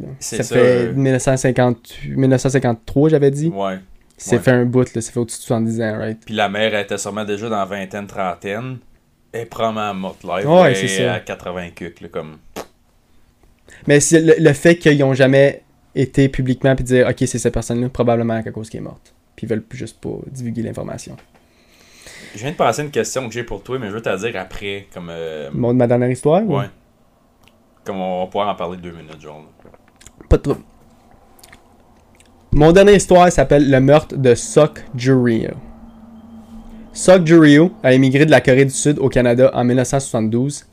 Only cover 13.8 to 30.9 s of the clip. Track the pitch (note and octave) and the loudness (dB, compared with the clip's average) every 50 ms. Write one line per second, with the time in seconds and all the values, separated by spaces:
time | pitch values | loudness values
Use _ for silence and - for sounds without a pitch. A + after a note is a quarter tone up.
13.8 | - - C#3+ D3 C#3+ - D#3+ D#3+ D#3+ D#3+ D#3 E3 D#3+ D3+ C3 - - E3+ E3+ E3+ | 0 2 4 4 4 4 4 4 6 6 4 6 6 4 2 4 4 4 4 4
14.8 | - D#3+ D3 C#3+ C#3 C3+ C3+ B2+ C3+ C3 C3+ C#3 C#3 C#3 - - - _ _ _ | 4 2 2 4 2 0 2 2 4 4 6 6 4 4 2 -2 -10 _ _ _
15.8 | _ _ _ D3 C3+ C3 - - C#3 C3+ C3+ - C3 B2+ B2+ - - C3+ C3 C3 | _ _ _ -4 -4 -2 0 2 2 2 0 -2 -2 -2 -4 -2 0 0 0 0
16.8 | C3 B2 B2+ B2+ B2 G#2 A#2+ - C3+ B2 - A#2+ - A#2+ - A#2 A2+ - A#2 A#2+ | 0 0 2 2 2 2 0 -2 -4 -4 -4 -4 -4 -4 -4 -4 -6 -4 -4 -4
17.8 | B2 B2 - - A#2+ A#2+ A#2 A#2 A#2 A#2 A2+ A2+ A2 A2+ A2 A2 A2 A2 - - | -4 -6 -4 -2 0 0 0 0 -2 -2 -4 -6 -6 -8 -12 -12 -14 -14 -14 -14
18.8 | G#2 - - - _ _ _ _ _ _ _ - - A2 A2+ A2 A2 - - B2+ | -14 -14 -16 -18 _ _ _ _ _ _ _ -16 -8 -6 -6 -6 -6 -10 -14 -14
19.8 | - A2 - _ - - - - - - C3+ C3 B2 A#2 A2 A2+ A2 G#2+ A2+ - | -14 -16 -16 _ -14 -12 -12 -12 -14 -16 -16 -12 -12 -10 -8 -8 -8 -8 -10 -12
20.8 | - - - - - - B2+ - - _ _ _ _ _ _ _ _ _ _ _ | -12 -12 -14 -14 -16 -18 -20 -20 -20 _ _ _ _ _ _ _ _ _ _ _
21.8 | _ _ _ _ - - - - - - - G#2 A2+ C#3+ E3+ - E3 B2 A2+ C#3+ | _ _ _ _ -20 -20 -20 -20 -20 -20 -18 -12 -10 -10 -6 -2 -2 -2 -2 -2
22.8 | D3 D3 D3 A#2 G#2+ - - B2+ C3 A2+ G2+ A#2+ A2 - A2 G2 - - B2 C3 | -6 -6 -4 -6 -6 -4 -6 -8 -8 -8 -10 -10 -10 -10 -12 -14 -10 -10 -10 -8
23.8 | A#2+ G2+ G2+ A2+ A2+ A#2+ G2+ F#2 G2 A#2+ A2 F#2 F#2 - - - G#2 G2+ G2+ G2+ | -8 -8 -10 -8 -6 -6 -6 -6 -6 -8 -8 -8 -12 -12 -12 -12 -10 -10 -10 -12
24.8 | G2 _ - F#2 F2 E2+ E2+ E2 E2 D#2+ D#2 D2+ C#2+ C#2 C#3+ C3+ A#2+ A#2+ B2 B2+ | -14 _ -18 -16 -16 -14 -12 -12 -10 -10 -10 -10 -12 -10 -8 -4 -4 -2 0 0
25.8 | A#2+ A#2 B2 A#2+ B2 B2 B2+ - - D3 D#3 F#3 A3+ G#3 D#3+ G2+ G2+ F#2+ - _ | 0 0 0 0 0 -2 -4 -2 -2 0 0 0 0 -2 -4 -4 -6 -8 -12 _
26.8 | _ _ _ _ _ _ _ _ _ _ _ _ _ _ _ _ _ _ _ _ | _ _ _ _ _ _ _ _ _ _ _ _ _ _ _ _ _ _ _ _
27.8 | _ - G2+ F#2+ F#2 F#2 F#2 F2+ F#2 F#2 - G2+ G#2 G#2 F#2 F2 F2+ E2+ F#2 F2+ | _ -12 -10 -8 -6 -6 -6 -6 -6 -6 -4 -4 -4 -4 -4 -6 -8 -8 -10 -12
28.8 | E2+ F2 E2 E2 D#2 D#2 D#2+ D2+ D#2 D2+ D2 D2+ D#2 D#2 _ _ _ - - _ | -14 -16 -16 -18 -20 -20 -20 -20 -20 -20 -20 -20 -20 -20 _ _ _ -20 -20 _
29.8 | _ _ _ _ _ - _ _ - - - C#3+ - C#3+ C3+ - - _ _ _ | _ _ _ _ _ -20 _ _ -2 0 0 0 0 -4 -6 -6 -8 _ _ _
30.8 | _ _ | _ _